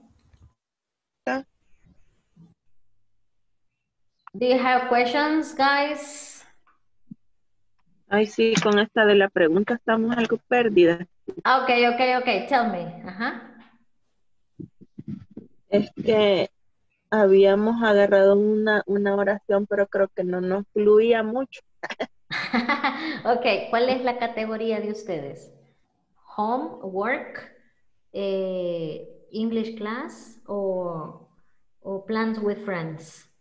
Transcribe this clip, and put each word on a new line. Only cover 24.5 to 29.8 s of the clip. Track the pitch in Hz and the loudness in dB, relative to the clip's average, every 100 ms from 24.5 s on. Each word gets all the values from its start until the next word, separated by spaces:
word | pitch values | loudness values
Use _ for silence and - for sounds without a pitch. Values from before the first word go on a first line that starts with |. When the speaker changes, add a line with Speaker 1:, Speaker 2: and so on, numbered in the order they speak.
| 220 226 214 | -6 -4 -4
Speaker 2:
de | 208 | -4
ustedes? | 208 - 165 139 139 - _ _ _ _ _ _ _ _ - | -8 -8 -8 -8 -14 -20 _ _ _ _ _ _ _ _ -6
Home, | 214 247 320 - | -4 -4 -6 -12
work, | 190 185 214 294 - - - _ _ _ _ _ _ | -10 -6 -4 -4 -8 -16 -18 _ _ _ _ _ _
eh, | 180 196 190 190 185 175 170 160 - - - _ | -8 -4 -4 -4 -4 -6 -6 -8 -10 -14 -20 _
English | 220 226 226 226 | -6 -4 -2 -4
class | 220 | -8